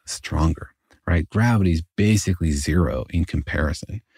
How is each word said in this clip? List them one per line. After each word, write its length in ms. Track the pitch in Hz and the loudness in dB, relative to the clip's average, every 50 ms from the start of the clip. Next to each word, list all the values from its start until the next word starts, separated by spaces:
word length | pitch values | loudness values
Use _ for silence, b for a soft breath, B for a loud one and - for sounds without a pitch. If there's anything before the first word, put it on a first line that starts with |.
| _ | _
stronger, 640 | - - - - - - - 78 - 80 - - - _ _ b b b b _ | -12 -12 -12 -8 -6 -2 0 0 0 0 -2 -6 -16 _ _ b b b b _
right? 240 | 90 85 85 - - | 0 0 0 0 0
Gravity 440 | - 107 117 120 117 104 95 90 | 0 2 2 4 4 4 4 2
is 100 | 82 80 82 - _ | 2 0 -2 -4 _
basically 560 | - 104 104 107 104 - 98 90 - 82 78 | 0 2 4 4 2 2 0 -2 0 0 -2
zero 540 | 71 71 73 78 76 90 82 73 - - - - | -2 -2 -2 0 2 2 2 2 0 -4 -6 -2
in 140 | - 82 80 | -2 -2 0
comparison. 800 | - - 76 69 - - 76 76 76 85 - - - 101 110 - b b | 0 -2 -4 -4 -4 -2 -2 -2 -2 -2 -6 -8 -12 -12 -12 -14 b b